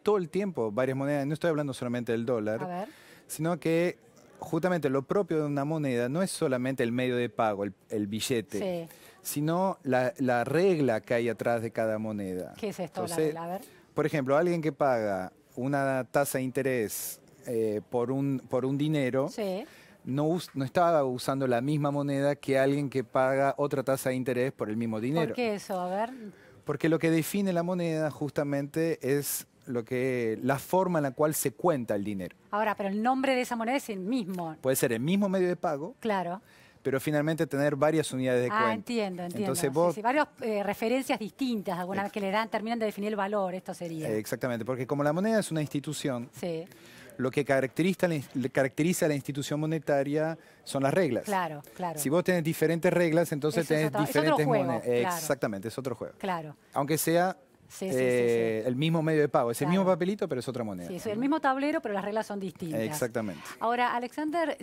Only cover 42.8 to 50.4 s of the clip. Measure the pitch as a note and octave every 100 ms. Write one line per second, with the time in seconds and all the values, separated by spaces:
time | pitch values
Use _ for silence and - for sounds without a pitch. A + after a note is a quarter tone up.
42.8 | G#3+ G3 G#3 G#3 G3 G#3 F#3 F#3 - -
43.8 | F3 D#3+ C#3 G#2+ G#2+ B2 C3 A#2 A2+ B2+
44.8 | B2+ C#3+ D3 E3 G#3+ A3 - D#3+ D3 C#3+
45.8 | D#3 C#3+ D3 B2 B2 - F3+ D#3+ E3+ -
46.8 | - - - - B2+ D3 C#3 C3+ B2+ -
47.8 | F3+ F3+ F3+ D#3 - C3+ B2 D3 C3+ -
48.8 | D#3+ F3+ E3 C#3+ C#3+ C#3+ - D3+ D#3 D#3+
49.8 | D#3 C#3+ C#3 D3+ D#3+ D#3+